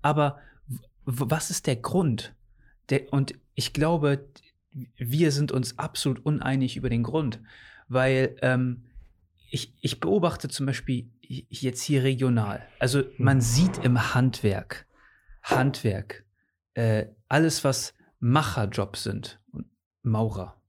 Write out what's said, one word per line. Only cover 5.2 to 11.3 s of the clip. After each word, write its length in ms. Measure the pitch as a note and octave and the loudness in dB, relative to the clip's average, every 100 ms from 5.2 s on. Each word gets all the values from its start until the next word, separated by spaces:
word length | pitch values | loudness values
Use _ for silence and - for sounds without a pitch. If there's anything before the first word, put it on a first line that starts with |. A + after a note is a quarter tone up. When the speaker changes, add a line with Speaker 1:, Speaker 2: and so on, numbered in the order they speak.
| E3 | 2
Speaker 1:
sind 180 | C#3 D3 | 2 0
uns 260 | C3 A#2+ - | -2 -4 -6
absolut 460 | - - D3 C3+ | -8 -4 -2 -2
uneinig 520 | - D3+ - C3+ B2+ B2 | -2 -2 0 0 -2 -2
über 120 | B2+ | -2
den 140 | A2+ | -2
Grund, 380 | A2+ D#3 D3 A2 - - - - _ | 0 -2 -2 -6 -12 -20 -20 -20 _
weil, 480 | B2+ C3 C3 C3 - | 0 2 2 0 0
ähm, 420 | B2+ B2+ B2+ A#2+ - - - _ _ _ _ | 0 2 0 -4 -12 -20 -20 _ _ _ _
ich, 240 | - - _ | -8 -8 _
ich 180 | - - | -6 -4
beobachte 480 | E3 G3+ E3+ C#3+ C#3+ | 0 2 2 -2 -8
zum 200 | - C3+ | -6 -4
Beispiel 440 | A#2+ - B2+ A#2 _ | -4 -4 -6 -6 _
j-, 240 | - | -14